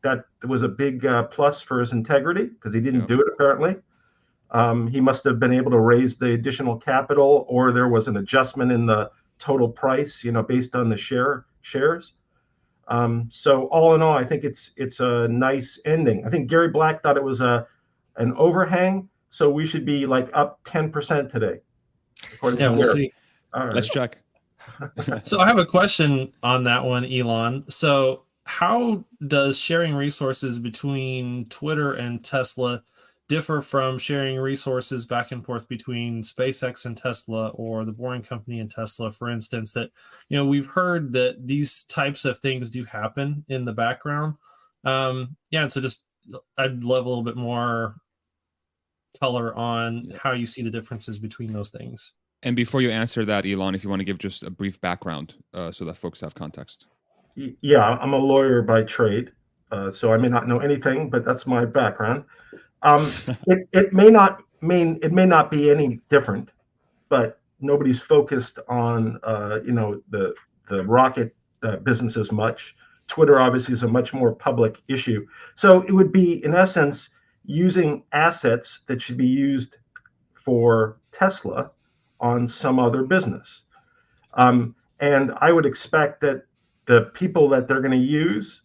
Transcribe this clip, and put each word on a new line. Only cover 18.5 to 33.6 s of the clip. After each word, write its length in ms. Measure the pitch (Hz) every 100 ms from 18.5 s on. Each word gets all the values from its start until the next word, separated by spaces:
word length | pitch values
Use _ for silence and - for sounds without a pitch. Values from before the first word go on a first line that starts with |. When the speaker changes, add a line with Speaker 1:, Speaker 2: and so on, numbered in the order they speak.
| 175 165 180 185 190 190 _ _
Speaker 1:
so 180 | - 151
we 180 | 147 160
should 200 | 160 131
be, 180 | 143
like, 240 | 135 131 127
up 260 | 151 147 -
ten 260 | - 165 156
percent 380 | 151 143 151 131
today, 300 | 123 104 - _ _ _ _ _ - -
according 260 | - 127 123
Speaker 3:
Yeah, 60 | 131
Speaker 1:
to 40 |
Speaker 3:
we'll 100 | 117
Speaker 1:
Gary. 100 | -
Speaker 3:
see. 180 | 147 135 _ _ _ _
Speaker 1:
All 100 | 127 127
right. 80 |
Speaker 2:
Let's 140 | 120 107
check. 300 | - 120 -
<laughs> 1000 | _ _ _ _ - - 139 - - 113
Speaker 3:
So 180 | - 202
I 60 | 190
have 100 | 226
a 80 | 170
question 680 | 185 190 - 151 139 131 _
on 220 | 123 127
that 200 | 123 120
one, 200 | 131 123
Elon. 600 | 127 127 120 113 117 135 139
So 560 | - 156 139 131 131 _ _
how 600 | - - 185 233 240 202 - _ 143
does 320 | 143 139 135
sharing 360 | - 165 165
resources 640 | 143 143 139 135 131 135 120
between 880 | 120 110 143 139 131 127 123 123 117
Twitter 480 | - 151 156 143
and 280 | 135 120 120
Tesla 580 | - 135 127 - 123 120 _ _ _ _ _
differ 320 | 151 156 151